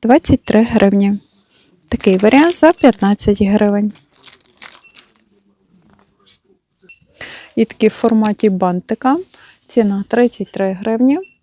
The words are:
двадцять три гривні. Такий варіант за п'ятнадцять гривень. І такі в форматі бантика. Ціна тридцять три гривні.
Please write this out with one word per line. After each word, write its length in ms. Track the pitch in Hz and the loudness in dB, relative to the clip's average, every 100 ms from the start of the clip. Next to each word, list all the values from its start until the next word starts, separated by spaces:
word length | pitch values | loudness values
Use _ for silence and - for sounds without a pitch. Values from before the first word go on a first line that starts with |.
двадцять 400 | 226 262 - 277 | 0 2 2 -2
три 200 | - 220 | 0 0
гривні. 560 | 233 226 196 196 202 202 - _ _ _ _ _ _ | 2 2 2 2 0 -2 -8 _ _ _ _ _ _
Такий 300 | - - 185 | -2 0 2
варіант 380 | 208 269 330 349 | 4 4 2 4
за 160 | 311 | 2
п'ятнадцять 680 | - 269 - 196 208 - 202 | 4 2 2 0 0 0 0
гривень. 500 | 202 208 208 202 208 - _ _ - - _ _ - - _ - - _ _ 202 _ _ _ 180 _ _ _ _ _ _ _ _ _ _ _ - _ _ - - - - | 0 0 0 0 -4 -8 _ _ -20 -20 _ _ -20 -20 _ -20 -20 _ _ _ _ _ _ _ _ _ _ _ _ _ _ _ _ _ _ -20 _ _ -20 -20 -10 -4
І 100 | 226 | -4
такі 220 | - 220 | 0 -2
в 40 | |
форматі 580 | - 233 226 214 208 214 | 0 -2 0 0 0 -2
бантика. 680 | 185 185 180 - 220 262 302 381 _ - _ - | -2 -2 -4 -6 -6 -2 -4 -6 _ -20 _ -6
Ціна 360 | - 208 196 196 | -2 -2 -4 -4
тридцять 440 | 233 240 - 185 | 0 0 -2 -12
три 220 | - 196 | -6 -6
гривні. 460 | 190 214 226 254 302 392 _ | -4 -6 -2 0 0 -6 _